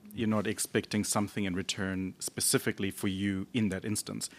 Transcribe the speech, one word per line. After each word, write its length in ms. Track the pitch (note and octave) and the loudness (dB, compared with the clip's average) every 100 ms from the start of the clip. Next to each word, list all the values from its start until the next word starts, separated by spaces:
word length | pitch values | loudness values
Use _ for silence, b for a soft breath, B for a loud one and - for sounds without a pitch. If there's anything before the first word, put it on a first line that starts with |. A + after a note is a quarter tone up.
| - | -10
You're 160 | A2+ A2 | -2 2
not 180 | G#2+ G#2 | 2 2
expecting 580 | G2+ - A2+ - G#2+ | -2 0 0 2 0
something 400 | G2+ A2+ G#2 - | 2 2 0 0
in 100 | G2 | -2
return 600 | F2+ F#2+ - F#2+ F#2+ F#2 - | 0 -2 -2 -2 -2 -4 -6
specifically 720 | - - - C3+ - G#2 G2 | -8 -2 2 4 2 0 -2
for 160 | - G#2 | 0 0
you 400 | F#2+ G2+ F#2+ G2 | 2 0 0 0
in 160 | B2+ G#2 | 2 2
that 160 | F#2 | 2
instance. 440 | G#2+ G#2+ - - - | -2 -2 -4 -6 -8